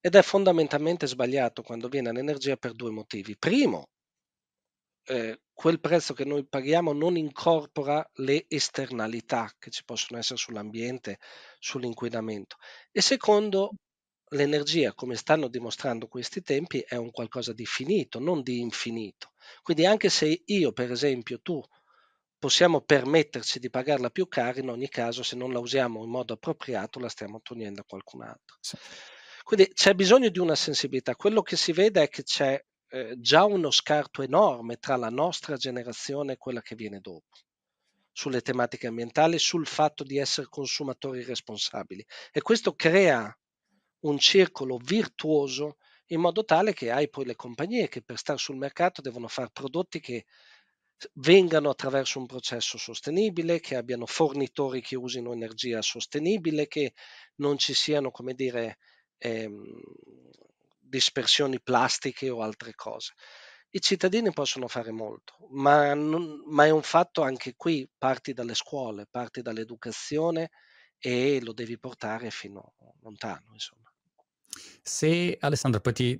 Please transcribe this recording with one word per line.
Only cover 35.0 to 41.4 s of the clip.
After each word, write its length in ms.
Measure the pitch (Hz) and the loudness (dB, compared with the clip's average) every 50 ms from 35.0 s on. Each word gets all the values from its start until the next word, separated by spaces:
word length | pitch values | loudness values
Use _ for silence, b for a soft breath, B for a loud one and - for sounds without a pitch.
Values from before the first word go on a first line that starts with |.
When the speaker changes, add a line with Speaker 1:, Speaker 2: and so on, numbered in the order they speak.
| 123 110 | 0 -2
Speaker 1:
nostra 480 | 113 127 151 175 180 - - - 151 | -2 0 0 0 -2 -4 -8 -6 -6
generazione 760 | 127 - 135 127 123 120 120 113 - - - 139 143 147 139 131 | -6 -4 -6 -6 -6 -8 -8 -10 -10 -8 -6 -6 -4 -4 -6 -6
e 40 | |
quella 260 | - - 131 123 117 110 | -8 -8 -8 -8 -8 -8
che 120 | - 120 | -10 -12
viene 260 | 110 113 104 101 98 | -10 -10 -10 -10 -12
dopo, 360 | 92 98 87 80 _ _ _ - _ _ _ _ _ _ _ _ _ _ _ _ _ _ | -14 -14 -18 -18 _ _ _ -20 _ _ _ _ _ _ _ _ _ _ _ _ _ _
sulle 300 | _ - - 147 127 123 | _ -8 -6 -4 -4 -4
tematiche 460 | - - 127 127 123 120 - 117 - | -2 -2 0 0 0 -2 -2 -6 -8
ambientali, 520 | 120 113 117 117 117 - - 156 165 170 156 | -6 -6 -6 -8 -4 2 4 4 4 4 2
sul 280 | - - - 170 156 | 0 0 0 -2 -4
fatto 360 | - - - 156 151 151 - 147 | -4 0 2 2 2 2 -2 -12
di 140 | 135 135 139 | -6 -4 -2
essere 300 | 139 127 - - 143 - | -2 -2 -2 -4 -6 -8
consumatori 760 | - - 139 123 - - 147 135 127 _ - 139 131 127 120 | -8 -8 -6 -4 -4 -4 -4 -6 -8 _ -8 -8 -8 -8 -8
responsabili. 840 | 123 123 110 | -8 -8 -10